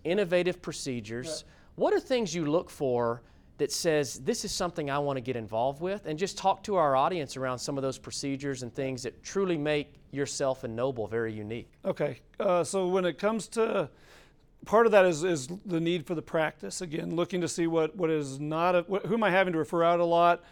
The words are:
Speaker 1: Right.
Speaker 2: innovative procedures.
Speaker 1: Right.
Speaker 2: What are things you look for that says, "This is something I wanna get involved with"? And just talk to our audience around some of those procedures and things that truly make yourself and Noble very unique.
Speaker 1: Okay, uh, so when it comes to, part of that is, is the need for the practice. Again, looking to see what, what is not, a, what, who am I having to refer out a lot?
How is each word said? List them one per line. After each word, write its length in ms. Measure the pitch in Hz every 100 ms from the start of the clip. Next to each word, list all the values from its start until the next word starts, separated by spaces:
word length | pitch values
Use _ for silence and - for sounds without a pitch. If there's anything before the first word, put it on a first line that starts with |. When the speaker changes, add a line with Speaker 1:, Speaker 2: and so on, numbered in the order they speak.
Speaker 1:
Right. 80 | 151
Speaker 2:
innovative 500 | 190 185 180 175 175
procedures. 680 | - 147 143 120 104 117 156
Speaker 1:
Right. 160 | 156 - - - -
Speaker 2:
What 180 | 277
are 60 | 403
things 360 | - 254 202 170
you 100 | 147
look 240 | 156 -
for 520 | - 139 120 117 120 - - - -
that 140 | 147
says, 480 | - 175 151 135 -
"This 200 | 143 233
is 80 | 196
something 380 | - 180 170 143
I 100 | 139
wanna 220 | 143 135
get 140 | 123 117
involved 460 | 107 110 127 139
with"? 240 | 180 202 180
And 140 | 156
just 180 | 185 -
talk 260 | 190 -
to 120 | - 190
our 200 | 147 131
audience 420 | 147 180 131 131
around 220 | 131 123
some 180 | - 139
of 40 |
those 160 | 135 127
procedures 640 | - - 143 139 143 131
and 120 | 123
things 300 | 127 135 127
that 200 | 120 -
truly 340 | - 196 190 165
make 360 | 147 151 139 - -
yourself 540 | 139 139 - 139 131 123
and 100 | 110
Noble 320 | 131 120 104
very 240 | 113 113
unique. 380 | 107 104 117 - - 196
Speaker 1:
Okay, 340 | - 147 123 - -
uh, 260 | 208 180 160
so 220 | 196 180
when 180 | 190 180
it 120 | 147
comes 300 | 202 220 -
to, 420 | 226 226 208 156 - - - - _ _ _ -
part 200 | 214 233
of 60 |
that 140 | 208 185
is, 180 | 151
is 240 | 185 160 131 185 208
the 140 | 170
need 260 | 165 175 156
for 80 |
the 80 | 165
practice. 600 | 151 165 156 - 196 -
Again, 340 | 180 160 170 170
looking 240 | 175 180
to 80 | 170
see 200 | - 165
what, 280 | 165 160 185
what 140 | 160
is 280 | 156 139 135
not, 380 | 151 156 175 180
a, 60 |
what, 240 | 170 196 -
who 80 |
am 100 | 226
I 80 | 208
having 220 | 180 185
to 60 | 160
refer 240 | 151 170
out 180 | 170 170
a 40 | 170
lot? 380 | 170 170 170 -